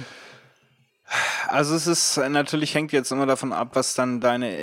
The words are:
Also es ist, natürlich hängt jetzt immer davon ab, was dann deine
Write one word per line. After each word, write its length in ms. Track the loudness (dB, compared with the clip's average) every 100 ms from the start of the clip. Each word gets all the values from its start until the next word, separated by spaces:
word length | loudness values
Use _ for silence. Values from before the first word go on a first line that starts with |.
| -8 -16 -20 -20 -20 _ _ _ _ _ -4 -2 0 -2 0
Also 260 | 0 2
es 140 | 0 2
ist, 300 | 2 2 0 2
natürlich 460 | 0 0 -2 0 0
hängt 160 | 0
jetzt 200 | 0 0
immer 140 | 0 2
davon 260 | 2 0
ab, 200 | -2 0
was 220 | 0 0 0
dann 260 | 0 2
deine 360 | 2 2 -2 -4